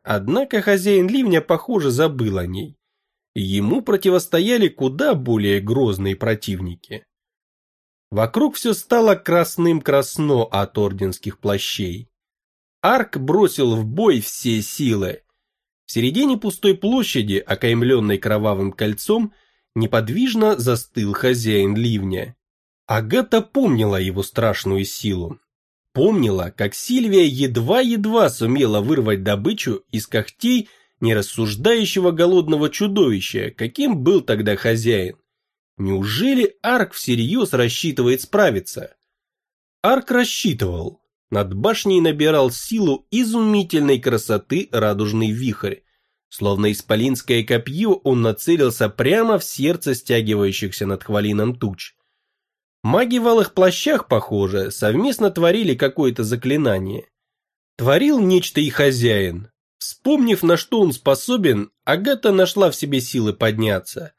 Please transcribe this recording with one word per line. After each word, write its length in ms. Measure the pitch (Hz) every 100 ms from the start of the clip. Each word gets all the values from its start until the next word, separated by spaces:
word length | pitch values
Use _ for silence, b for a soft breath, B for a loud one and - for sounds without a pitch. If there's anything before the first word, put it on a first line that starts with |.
однако 580 | - 104 101 233 269 226
хозяин 460 | 208 196 190 196 185
ливня, 340 | 269 240 160
похоже, 500 | 156 165 - 220 143
забыл 460 | 120 160 135 110 95
о 100 | 87
ней. 300 | 92 151 - _ _ _ _ _ -
Ему 460 | 95 98 101 262
противостояли 880 | - 196 196 180 175 165 202 240 185
куда 440 | - 131 143 294
более 460 | 180 123 110 101 101
грозные 560 | 101 120 120 95 98 95
противники. 920 | 113 107 - 92 92 85 - 110 _ _ _ _ _ _ _ _ _ _ -
Вокруг 440 | 104 117 226 302 -
все 180 | 240
стало 420 | 214 - 240 226 190
красным-красно 1300 | - 170 170 - 170 160 139 139 131 - 151 131
от 340 | 110 98 98 -
орденских 640 | 101 95 98 92 - -
плащей. 680 | 104 101 - - 95 87 120 _ _ _ _ _ _ -
Арк 360 | 185 254 220 147
бросил 580 | 131 180 196 - 127 117
в 80 |
бой 380 | 107 143 220 131
все 400 | - - 123 110
силы. 600 | 104 - 135 104 95 80 _ _ _ _ _ _ -
В 60 |
середине 460 | 113 123 185 285 233
пустой 380 | 208 - 202 190
площади, 680 | 202 254 214 135 104 98 -
окаймленной 720 | 101 117 117 120 127 104 98
кровавым 540 | 110 104 107 98 98
кольцом, 640 | - 107 107 - 220 208 b b b b 120
неподвижно 800 | 110 113 107 170 262 220 214 196
застыл 540 | 120 117 - - 101
хозяин 640 | 98 127 123 110 104 98 104
ливня. 600 | 117 107 95 92 110 - _ _ _ _ -
Агата 560 | 107 110 233 - 226
помнила 560 | 220 277 233 120 107 95
его 260 | 95 95
страшную 640 | - - 110 98 98 98 98
силу. 540 | - 107 92 82 - _ _ _ _ _
Помнила, 640 | - 180 208 117 95 87 -
как 200 | 104 -
Сильвия 500 | - 254 226 196 160
едва-едва 1040 | 127 135 120 117 233 254 233 214 226 160
сумела 520 | - 113 135 120 104
вырвать 420 | 107 156 107 101
добычу 600 | 98 101 113 - - 101 -
из 160 | 110 -
когтей 600 | 113 - - 233 247 208 b b b
нерассуждающего 1120 | 117 110 101 - 107 104 185 233 202 196 180
голодного 580 | 165 175 185 156 151 151
чудовища, 840 | - 202 196 151 101 - 107 101 -
каким 420 | 117 - 277 175
был 240 | 135 196
тогда 340 | - 107 107 101
хозяин. 640 | 117 113 113 107 92 - _ _ _ _ _ -
Неужели 800 | 95 95 101 113 254 262 208 -
Арк 320 | 214 247 196
всерьез 600 | - - 117 117 240 208
рассчитывает 680 | 127 120 - 165 131 123 127
справиться? 720 | - 202 185 101 - 120 - _ _ _ _ _ _ _ _ _
Арк 300 | 202 262 -
рассчитывал. 880 | 247 247 - 208 117 95 87 78 - _ _ -
Над 220 | 101 95
башней 460 | 95 202 220 202 185
набирал 500 | 160 147 151 156 131
силу 580 | 123 - 226 180 135 -
изумительной 880 | 226 226 233 220 208 175 160 143 131
красоты 720 | 127 117 - 107 - 160 -
радужный 600 | 117 107 101 104 110 110
вихрь. 480 | 110 127 101 101 95 _ _ _ _ _
Словно 420 | - 101 98 104
исполинское 720 | 104 - 110 131 127 - 117
копье, 500 | 110 120 120 151 220 185
он 180 | 139 123
нацелился 680 | 113 104 - 170 127 110 107
прямо 480 | - 127 214 226 196
в 60 |
сердце 520 | - - 143 170 143 123
стягивающихся 920 | - 117 110 104 98 98 101 - 98
над 180 | 98
Хвалином 520 | - 107 104 104 113 123
туч. 400 | 107 90 - _ _ _ _ _ _ _ _ _
Маги 340 | 107 180 247 240
в 100 | 233
алых 260 | 226 185
плащах, 540 | - 185 175 294 277 -
похоже, 640 | 113 - 104 95 98 95
совместно 580 | - 107 123 262 247 208
творили 460 | 170 170 208 196 123
какое-то 480 | 139 - 135 120
заклинание. 840 | 110 120 131 151 135 95 95 110 - _ _ _ _ _ _ -
Творил 420 | 120 156 285 277
нечто 420 | 185 180 - 143
и 80 | 151
хозяин. 800 | - 143 127 117 101 95 87 104 _ _ -
Вспомнив, 640 | - - 262 294 233 196
на 120 | 170 170
что 240 | - 226
он 140 | 185
способен, 800 | 123 139 135 - 247 175 104 104 _
Агата 480 | - 156 220 269 220
нашла 400 | 190 180 202 180
в 40 | -
себе 260 | 147 135
силы 320 | 120 127 107
подняться. 800 | 101 113 107 110 95 - - 156